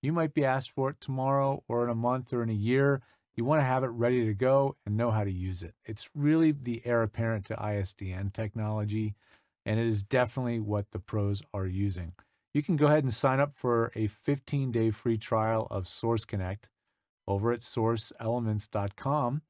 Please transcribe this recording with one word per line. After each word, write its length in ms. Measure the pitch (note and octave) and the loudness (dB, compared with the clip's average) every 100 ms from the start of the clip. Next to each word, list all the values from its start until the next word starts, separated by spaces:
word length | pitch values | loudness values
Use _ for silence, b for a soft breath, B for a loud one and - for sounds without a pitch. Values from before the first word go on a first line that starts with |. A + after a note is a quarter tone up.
you 100 | C3+ | 0
might 220 | E3+ D#3+ | 0 0
be 100 | D#3 | 2
asked 280 | C3+ C3 C3 | 2 2 -2
for 180 | - C3+ | -2 -2
it 60 | C#3+ | -4
tomorrow 600 | - C3 C3 C#3 C#3 C#3 _ | -6 -2 2 2 2 -2 _
or 160 | A#2 | 0
in 60 | A#2+ | 0
a 40 | |
month 380 | A2+ A#2+ B2+ B2 | 0 0 0 -2
or 100 | B2 | -2
in 80 | A#2 | 0
a 40 | |
year. 460 | G#2+ G#2+ C3 C#3 C#3 b b b - | 0 2 4 4 2 b b b -4
You 80 | |
wanna 200 | A#2 D#3 | 2 2
have 200 | C3 C3 | 4 2
it 40 | C3 | 0
ready 360 | A#2 A#2 B2+ | 0 2 4
to 80 | A2 | 2
go 440 | G2+ B2+ C#3 C#3 - - | 2 4 4 4 -2 -4
and 100 | G#2 | 0
know 140 | A#2 | 2
how 120 | A2 | 0
to 80 | G2+ | 0
use 320 | F#2 F#2 F#2 | -4 -4 -6
it. 120 | F2 _ | -10 _
It's 240 | - A2 - | -12 -12 -10
really 380 | D3 D3 D#3+ D#3+ | -2 2 4 4
the 280 | D3 B2 A#2 A#2+ | 2 -4 -4 0
heir 160 | A#2+ | 2
apparent 420 | A2+ - A2+ A2 F#2+ | 2 0 -2 -2 -4
to 160 | - | -6
I 140 | G#2+ G#2 | -2 -2
S 160 | F#2 | -4
D 180 | - G2 | -6 -8
N 200 | F#2 G2 | -4 -6
technology, 840 | - A2 A2 G#2+ G#2+ G#2 G#2+ G#2+ G2+ b b b b - | -4 -6 -4 -4 -2 -2 -2 -4 -6 b b b b -4
and 120 | A2 | 0
it 80 | A#2 | 2
is 160 | G#2+ | 0
definitely 560 | G2 C3 B2 C3+ B2 A#2 | 0 2 2 0 -2 -2
what 320 | G#2+ G#2 G2+ | -2 -4 -4
the 80 | G#2 | -10
pros 440 | - G#2+ G2+ G2+ - | -6 -2 -2 -2 -6
are 140 | G2+ F#2+ | -6 -4
using. 480 | F#2 G2+ F2+ E2+ - b b b | -2 -2 -2 -8 -12 b b b
You 80 | D3 | -4
can 140 | C#3+ D#3+ | 0 2
go 100 | D3 | 4
ahead 180 | D3+ | 4
and 80 | C3+ | 2
sign 260 | A2+ C#3 C3 | 2 2 2
up 140 | C#3+ | 0
for 380 | - B2 A#2 A#2 | -2 0 2 0
a 120 | - G#2+ | 0 -4
fifteen-day 840 | - - C#3+ - C#3+ C3+ A2+ A2+ | -2 -2 -2 -2 -2 0 0 0
free 260 | G#2+ B2 A2+ | 0 -2 -2
trial 500 | - A2+ A2 A2+ - | 0 0 2 0 -2
of 160 | - F2+ | -6 -6
Source 380 | - A2+ A#2 | -4 -2 -2
Connect 460 | - G#2 F2+ G2+ - _ _ _ _ _ - | -2 -6 -6 -8 -14 _ _ _ _ _ -4
over 240 | G2 A2 | 0 0
at 100 | A#2+ | -2
source 480 | - - A2+ A2+ - - | -4 -2 0 0 -4 -8
elements 480 | A2+ A#2+ A2+ G#2+ - | -4 -2 -2 -4 -4
dot 300 | G#2+ G2+ - | -4 -4 -6
com. 460 | C3+ D3 B2 C#3 _ | -2 0 0 -2 _